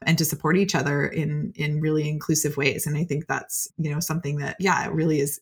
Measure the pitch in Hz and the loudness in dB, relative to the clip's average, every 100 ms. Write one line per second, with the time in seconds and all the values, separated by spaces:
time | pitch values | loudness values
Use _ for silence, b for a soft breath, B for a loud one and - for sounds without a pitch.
0 | - 165 160 - 151 180 196 160 139 143 | 2 2 2 0 2 4 4 2 2 0
1 | 147 - 151 151 151 - 151 151 156 156 | 0 0 -2 -2 -4 -4 -2 0 2 2
2 | 151 151 - 156 147 139 139 - - 147 | 0 -2 0 0 0 0 0 0 -2 -2
3 | 170 147 - 135 - - - - 156 147 | -2 -4 -2 -4 -4 -6 -6 -4 -4 -2
4 | 170 165 143 147 143 - 190 165 - 160 | -2 -2 -2 -4 -4 -2 0 2 0 0
5 | 160 151 143 - | 2 2 0 -2